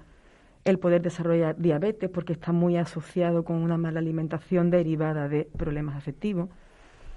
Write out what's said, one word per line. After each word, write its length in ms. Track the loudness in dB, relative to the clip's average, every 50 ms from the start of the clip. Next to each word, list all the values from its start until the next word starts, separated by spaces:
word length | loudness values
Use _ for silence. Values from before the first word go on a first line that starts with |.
| -10 -20 -20 -20 _ -20 -20 _ _ _ _ _ _
el 160 | 2 2 4
poder 220 | 4 4 4 4
desarrollar 520 | 2 0 -4 -2 0 2 2 2 2 2 0
diabetes 540 | 2 2 2 2 2 0 -2 -2 -2 -6 -4
porque 220 | -4 -6 -4 -4
está 180 | -6 -4 -2 0
muy 260 | 2 2 4 4 2
asociado 680 | 2 0 -2 -6 -10 -12 -6 -2 0 2 2 2 0 0
con 180 | 0 -2 0
una 140 | 0 0 0 0
mala 220 | -2 -2 -2 -2
alimentación 680 | -2 -2 -2 -2 -4 -4 -4 -8 -4 0 2 2 4 4
derivada 580 | 4 4 2 2 0 0 0 -2 0 -2 -2 -2
de 200 | -2 -2 -2 -4 -6
problemas 380 | -6 -4 -4 -4 -4 -4 -6 -6
afectivos. 540 | -8 -8 -10 -8 -4 -4 -2 -2 -2 -4 -6 -8 -16 -20 -20 -20 -20 -20 -20 -20 -20 -16 -16 -16